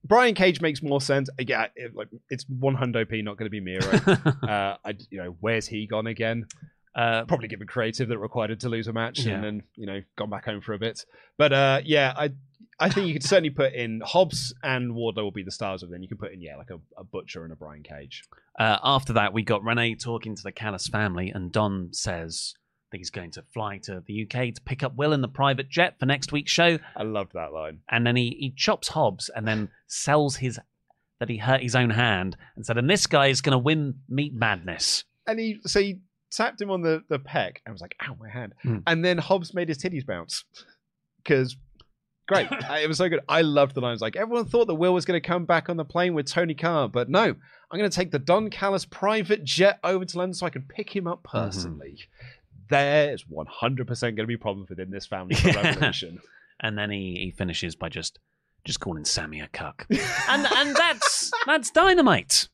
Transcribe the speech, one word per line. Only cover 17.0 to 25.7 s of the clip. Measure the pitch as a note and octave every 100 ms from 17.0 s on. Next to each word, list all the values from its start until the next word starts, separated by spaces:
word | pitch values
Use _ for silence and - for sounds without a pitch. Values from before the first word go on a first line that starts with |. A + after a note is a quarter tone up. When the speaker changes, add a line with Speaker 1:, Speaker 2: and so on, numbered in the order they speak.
Speaker 1:
Butcher | F#2+ G2 D#2+ F2+
and | E2
a | D2+
Brian | D#2 D2+
Cage. | D2 D2 C#2 - _ - _ -
Speaker 2:
Uh, | A2 G2+
after | C3 C3+ -
that, | A2+ G#2
we | G#2
got | G2+ G#2+
Renee | A2 A#2+ A#2 A2
talking | A#2+ A#2 A2
to | G2+
the | G2
Callis | - G#2+ F#2+ -
family, | G#2 G#2 F2 F#2
and | G2+ F2+
Don | G#2+ G#2+ G2 F2
says | - - F2 E2 D#2+ - - _ _ _
that | F#2
he's | F2+
going | G2+ F2
to | - _
fly | A#2 G#2+ G2
to | - F#2 E2+
the |
U | G#2 G#2+
K | B2 B2
to | A#2
pick | - B2+
up | C3 B2
Will | D3
in | D3
the | A#2+
private | - C#3 C3
jet | C3+